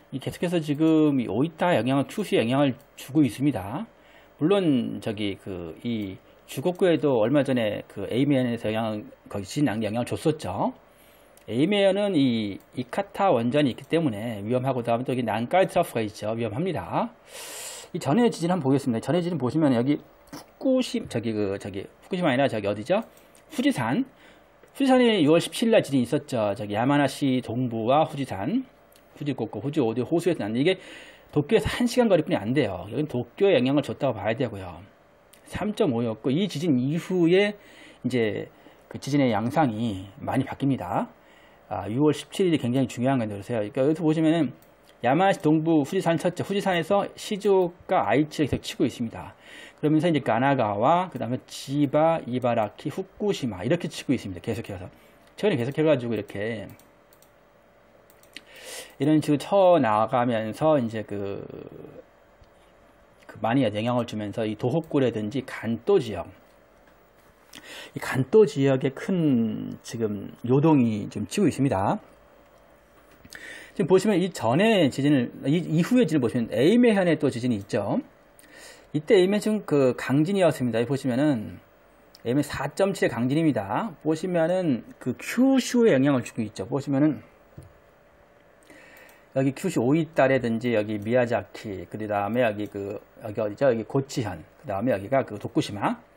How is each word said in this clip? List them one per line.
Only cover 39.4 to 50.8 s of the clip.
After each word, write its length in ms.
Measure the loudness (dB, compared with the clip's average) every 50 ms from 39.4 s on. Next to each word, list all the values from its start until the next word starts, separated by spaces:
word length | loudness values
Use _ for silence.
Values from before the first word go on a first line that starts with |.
| -2 0 0 0 0 0 0 -2 -4 -4 -4 -6 -10 -14 -16 -12
많이 240 | -8 -4 -2 -2 -2
바뀝니다. 640 | -4 -6 -4 -2 -2 -2 -2 -4 -4 -2 -2 -4 -4 -10 -20 -20 -20 -20 -20 -20 -20 -20 -20 _ -8 -8
아, 140 | -6 -6 -4
유월 240 | -2 2 2 2
십칠 360 | 2 0 -4 -10 -2 0 2 2
일이 100 | 2 2
굉장히 280 | 0 0 0 0 0
중요한 320 | 0 -2 -2 0 0 2 0
건데, 140 | -2 -4
그러세요. 280 | -6 -10 -6 -4 -4 -4
그러니까 200 | -4 -4 -2 0 2
여기서 180 | 2 2 2
보시면은 500 | 2 0 2 4 2 2 2 2 0 -2 -4 -10 -20 -20 -20 _ _ -20 -16 _
야마나시 380 | 0 2 4 4 4 2 2 2
동부 440 | 2 2 2 4 2 2 2 2 2
후지산 320 | 2 -2 -2 0 0 -2 0
쳤죠. 260 | -2 -2 -4 -4 -6
후지산에서 600 | -4 -4 -2 0 0 0 0 0 2 0 0 0 -2 -8
시즈오카, 920 | -14 -8 -8 -8 -2 2 2 4 4 4 0 -2 -10 -4 -2 0 0 2 2
아이치에 340 | 2 2 2 0 0 -4 -2
계속 180 | -2 -2 -4
치고 220 | -6 -10 -2 -2 -2
있습니다. 500 | -2 0 -4 -8 -8 -8 -12 -14 -16 -18 -20 -20 -20 -20 -20 -20 -20 -14 -4
그러면서 280 | 0 2 2 2 2 2
이제 120 | 0 0
가나가와, 880 | 2 0 0 2 4 2 2 2 0 0 0 0